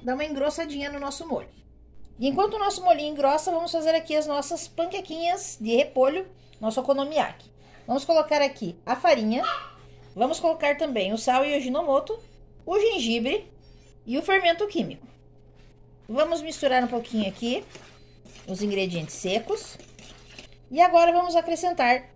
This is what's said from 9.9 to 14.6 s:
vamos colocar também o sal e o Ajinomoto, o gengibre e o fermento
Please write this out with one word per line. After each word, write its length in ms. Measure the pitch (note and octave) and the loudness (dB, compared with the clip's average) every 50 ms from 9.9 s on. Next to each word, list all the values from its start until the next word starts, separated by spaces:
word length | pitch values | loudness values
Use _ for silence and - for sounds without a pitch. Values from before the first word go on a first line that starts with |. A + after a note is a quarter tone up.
| - - - - - | -20 -20 -20 -8 -2
vamos 240 | F#3 A#3 C4 D#4+ - | 0 0 0 0 0
colocar 360 | - E4 D#4+ D#4+ D4+ C#4+ C#4+ | 0 0 0 2 0 0 0
também 380 | D4 D#4+ D4+ B3+ A3 F#3 F#3+ G#3+ | 0 -2 -2 -2 -2 -2 -2 -2
o 40 | A3 | -2
sal 260 | - C4+ B3+ C4 C#4 | 0 2 2 4 2
e 80 | D4 D4 | 2 0
o 20 | |
Ajinomoto, 600 | C#4 B3 B3+ B3+ D4+ F4 D4+ C4+ C#4+ - - A4 - - - - - - - - - - | -2 -2 -2 -2 -2 0 2 2 2 2 -2 -8 -10 -10 -16 -20 -20 -20 -20 -20 -14 -6
o 140 | - F4 G#4 | -2 0 2
gengibre 680 | G4+ A4+ G#4 F4 A#3 A3+ A3+ A#3 A3+ C4 E4+ G#4+ - - - - - - - - - - - - - | 2 2 2 0 0 0 0 0 0 -2 -2 -4 -6 -10 -20 -20 -20 -20 -20 -20 -20 -20 -20 -16 -10
e 140 | A3 A#3+ | -6 -4
o 60 | C#4+ - | -4 0
fermento 420 | - F#4+ F#4+ F#4 E4+ E4 E4+ | 2 2 4 4 4 2 2